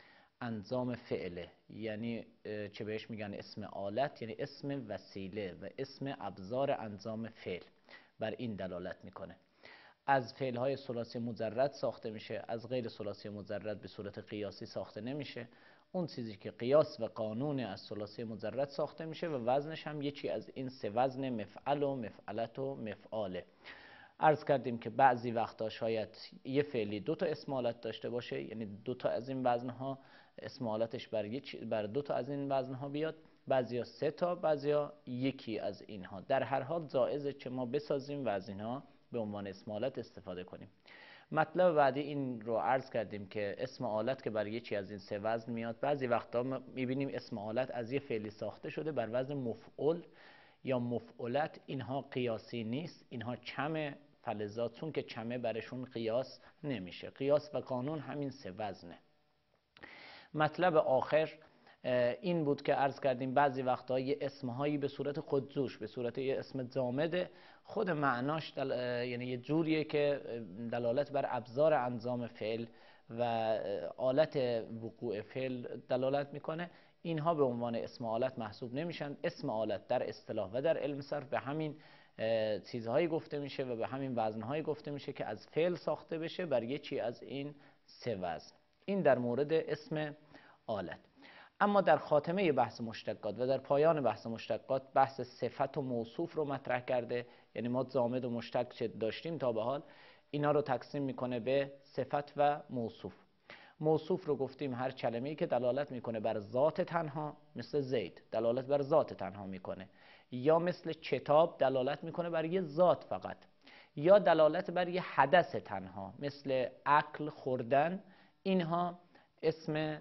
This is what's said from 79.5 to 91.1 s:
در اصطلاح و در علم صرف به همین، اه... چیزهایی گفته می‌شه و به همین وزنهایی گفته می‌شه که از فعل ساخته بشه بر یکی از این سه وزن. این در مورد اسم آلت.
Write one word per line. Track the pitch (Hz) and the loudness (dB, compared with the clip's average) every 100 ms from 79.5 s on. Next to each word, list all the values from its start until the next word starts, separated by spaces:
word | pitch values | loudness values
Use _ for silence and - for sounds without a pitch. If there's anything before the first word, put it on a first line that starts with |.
| 110 107 98 - | 0 0 0 0
در | 123 - | 0 0
اصطلاح | - - 110 92 | -4 -4 -4 -2
و | 120 | 0
در | 160 151 | 2 2
علم | 143 139 | 0 -4
صرف | 139 147 131 | -4 -6 -4
به | 113 | -4
همین، | 131 156 156 - - - - - | -2 -2 -4 -6 -16 -20 -16 -2
اه... | 113 113 107 101 | 2 2 2 -2
چیزهایی | - 120 113 135 170 | -4 -6 0 2 2
گفته | 156 - 147 | 0 -4 -6
می‌شه | 139 - | -6 -4
و | 131 113 | -2 -2
به | 104 | -4
همین | 131 135 117 | -4 -2 0
وزنهایی | 110 110 110 151 | 0 -2 -4 -2
گفته | 151 147 151 | -2 -4 -6
می‌شه | 143 - | -8 -6
که | 135 - | -6 -6
از | 147 - | -8 -4
فعل | 151 175 175 | 2 2 2
ساخته | - 151 - 160 | -2 -4 -4 -6
بشه | 160 - 175 | -4 -4 2
بر | 123 | 2
یکی | 113 147 - 127 | 2 -4 -4 -4
از | 110 120 | -2 -6
این | - 135 143 143 - _ - | -8 -6 -6 -10 -20 _ -20
سه | - 123 98 | -8 -4 -2
وزن. | 87 78 - - _ _ - | -2 -4 -10 -20 _ _ -2
این | 196 | 4
در | 147 123 | 6 6
مورد | 120 120 147 | 4 0 2
اسم | 160 160 156 - 156 151 143 - - - - - | 2 2 -4 -4 -4 -4 -8 -18 -20 -20 -12 -6
آلت. | 208 - - - | -4 -4 -10 -16